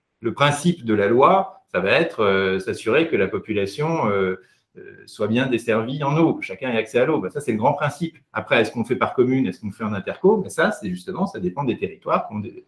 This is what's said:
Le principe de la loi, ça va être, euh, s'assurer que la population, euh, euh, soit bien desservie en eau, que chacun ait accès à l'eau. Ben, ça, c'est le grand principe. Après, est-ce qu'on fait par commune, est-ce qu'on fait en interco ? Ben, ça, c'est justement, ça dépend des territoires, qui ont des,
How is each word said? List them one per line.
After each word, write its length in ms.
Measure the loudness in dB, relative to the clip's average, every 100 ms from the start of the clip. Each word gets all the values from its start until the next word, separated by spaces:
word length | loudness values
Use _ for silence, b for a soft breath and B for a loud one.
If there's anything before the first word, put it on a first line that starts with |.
| _ _
Le 160 | -6 2
principe 500 | 2 2 0 0 0
de 80 |
la 140 | 2 4
loi, 560 | 6 6 6 2 -8 _
ça 80 | -2
va 120 | 2
être, 280 | 2 0 0
euh, 400 | 2 4 2 0
s'assurer 480 | -4 -4 0 2 2
que 80 | 0
la 120 | 0
population, 800 | -2 -4 -2 -2 -2 -2 0 0
euh, 260 | 0 0 -4 b b b -20
euh, 40 | -20 -20 -18
soit 220 | -6 -2
bien 200 | 0 0
desservie 560 | -2 0 0 0 -4
en 120 | 0 2
eau, 160 | 2 2
que 80 |
chacun 260 | -6 -8 -4
ait 80 | -2
accès 220 | 0 0
à 60 | 2
l'eau. 140 | 0
Ben, 100 | -2
ça, 100 | -6
c'est 140 | -4
le 40 | 0
grand 160 | 2
principe. 440 | 2 -2 -2 -8 -8 _
Après, 280 | -8 0 2
est-ce 100 | 2
qu'on 120 | -2 -4
fait 120 | -2
par 160 | 0
commune, 340 | 2 2 2 0
est-ce 140 | -4
qu'on 100 | -10
fait 120 | -6
en 100 | -6
interco ? 440 | -4 -6 2 2 2
Ben, 120 | 0
ça, 220 | 0 0
c'est 180 | 0 -6
justement, 360 | -8 -8 -4 -4
ça 140 | -4
dépend 240 | -6 -4
des 140 | -4 -2
territoires, 500 | -4 -6 -2 -2 -2
qui 80 | -8
ont 40 |
des, 260 | -8 -12